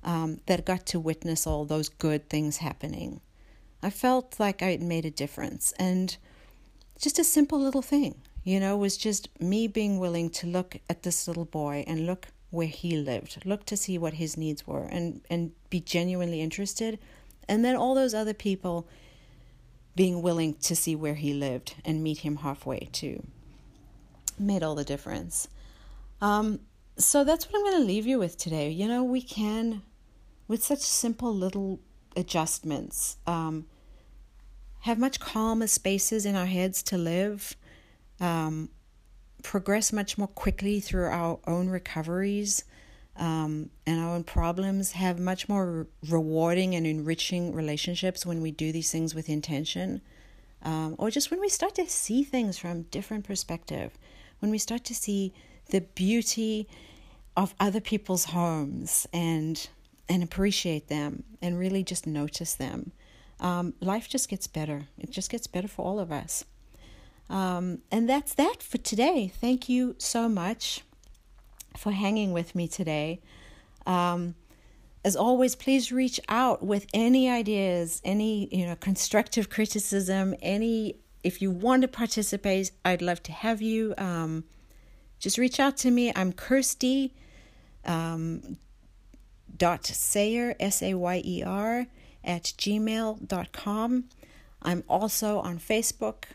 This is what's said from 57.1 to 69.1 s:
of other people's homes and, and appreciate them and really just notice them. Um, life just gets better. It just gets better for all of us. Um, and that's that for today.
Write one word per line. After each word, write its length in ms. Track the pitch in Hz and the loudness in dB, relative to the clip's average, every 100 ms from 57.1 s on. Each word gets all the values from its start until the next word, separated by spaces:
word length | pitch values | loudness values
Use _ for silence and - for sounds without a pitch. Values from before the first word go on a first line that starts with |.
| - - - | -20 -4 0
of 160 | 190 - | 0 2
other 200 | 202 202 | 2 2
people's 460 | 202 214 - 185 - | 0 -2 0 0 0
homes 800 | 170 175 160 143 127 160 - - | 2 2 2 -2 -4 -2 -2 0
and, 560 | 170 170 160 156 160 - - - _ - | -2 0 0 0 -4 -8 -16 -20 _ 0
and 140 | 180 | 0
appreciate 640 | 170 - 196 190 175 156 - | 0 2 2 2 0 -2 -2
them 360 | 147 147 - - 220 | -4 -4 -6 -12 -8
and 200 | 180 175 | -4 -2
really 240 | 185 196 | 0 0
just 240 | 185 175 - | -2 -4 -4
notice 480 | 151 147 - 165 - | -2 -2 -4 -6 -6
them. 360 | 131 - - - - - - - | -6 -6 -10 -14 -20 -20 -20 -4
Um, 340 | 180 175 180 - | -2 0 -2 -2
life 280 | 185 208 226 | -2 -2 -2
just 220 | 269 - | -4 -2
gets 160 | 196 - | -4 -6
better. 380 | - 151 147 143 - | -4 -4 -4 -8 -14
It 100 | - | -10
just 220 | - - | -8 -6
gets 160 | 233 - | -6 -6
better 200 | 180 196 | -6 -6
for 160 | - | -6
all 160 | - 208 | -4 -2
of 120 | 175 | -2
us. 340 | 147 165 - - - - - - - - - - | -4 -4 -6 -8 -18 -20 -20 -20 -20 -20 -20 -6
Um, 520 | 196 190 180 180 175 - | -2 0 0 -2 -6 -2
and 160 | 214 233 | 2 4
that's 280 | 269 285 - | 4 2 2
that 260 | 311 480 | 2 2
for 160 | - - | -4 -4
today. 540 | - 208 262 | -2 4 4